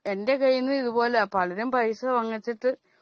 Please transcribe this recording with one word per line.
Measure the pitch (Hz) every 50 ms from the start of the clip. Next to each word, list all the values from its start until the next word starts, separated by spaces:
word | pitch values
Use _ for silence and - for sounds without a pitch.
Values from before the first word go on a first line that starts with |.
| -
എന്റെ | 202 196 196 208 240 269
കയ്യിൽ | 262 269 262 262 254
നിന്ന് | 254 262 277
ഇതുപോലെ | 277 254 240 226 240 233 240 240 226 202
പലരും | 196 - 190 180 180 175 202 226 254
പൈസ | 247 247 233 220 220 - 247
വാങ്ങിച്ചിട്ട് | 254 254 240 226 226 220 220 - 233 233 220 - 254 262 - _ _ _ _